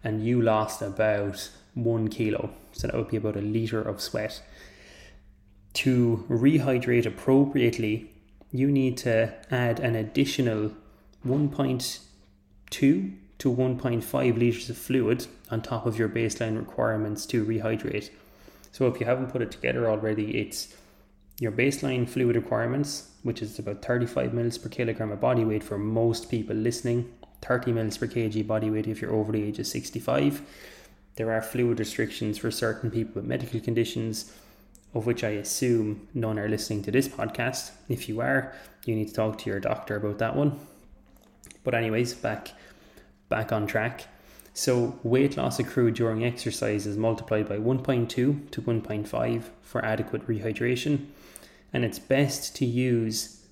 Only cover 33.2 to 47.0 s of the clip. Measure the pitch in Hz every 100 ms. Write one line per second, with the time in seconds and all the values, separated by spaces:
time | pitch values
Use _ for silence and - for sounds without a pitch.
33.2 | 117 123 123 113 120 117 113 117 113 110
34.2 | - - - - - - _ - 113 120
35.2 | 113 104 101 - 127 117 107 104 - 131
36.2 | 110 110 107 107 - 104 101 120 135 -
37.2 | 107 - 117 - - - - 120 - 110
38.2 | 127 135 127 - - - - 110 107 -
39.2 | 110 107 - 101 - 107 - 104 104 104
40.2 | 113 139 147 - - - - - - -
41.2 | - _ - - - 117 113 110 123 -
42.2 | 113 107 - - - - - - - _
43.2 | _ 110 110 110 104 113 113 - - -
44.2 | - - - - - 123 117 - 117 127
45.2 | 139 139 127 - 127 - 117 113 117 110
46.2 | 120 123 117 - 110 104 104 101